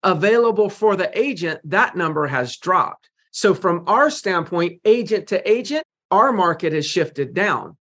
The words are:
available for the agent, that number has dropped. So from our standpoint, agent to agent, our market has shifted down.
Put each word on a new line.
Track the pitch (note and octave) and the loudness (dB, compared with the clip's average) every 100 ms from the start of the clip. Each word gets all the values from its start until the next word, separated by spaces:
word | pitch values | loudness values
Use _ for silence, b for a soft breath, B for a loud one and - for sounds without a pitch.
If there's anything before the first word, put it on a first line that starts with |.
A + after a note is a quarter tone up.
available | F#3 E3+ G3 A#3 A#3 G#3 G#3 | 0 0 2 4 2 2 0
for | G3+ G#3+ G3 | 2 0 0
the | F3 - | -2 -2
agent, | F3+ G#3 E3+ D#3+ | -2 -2 -6 -6
that | D#3 F#3+ B3 F3+ | -2 0 0 0
number | E3 D#3 C#3+ | -4 -2 -2
has | C3+ B2 - | -2 -4 -8
dropped. | E3 F3+ - - _ _ _ | -2 0 0 -6 _ _ _
So | - G#3 | -2 0
from | F#3 F#3+ E3+ E3+ | 2 0 -2 0
our | A3 D4 | 2 2
standpoint, | D4 G#3 F3+ E3 F3 E3+ F3 | 0 -2 -2 -2 -2 -2 -2
agent | G#3+ A#3 A3+ G#3+ - | 2 2 2 -4 -2
to | G3 - | -4 0
agent, | A3+ B3+ D4+ D#4 _ _ | 0 0 -6 -6 _ _
our | - C4 | 2 4
market | A3+ F3 E3 E3+ | 4 2 2 -2
has | D#3 D3 | -2 -2
shifted | - D#3 - C3+ | -2 -2 -4 -6
down. | F3 G3+ C3 E2+ - | -2 -2 -2 -6 -18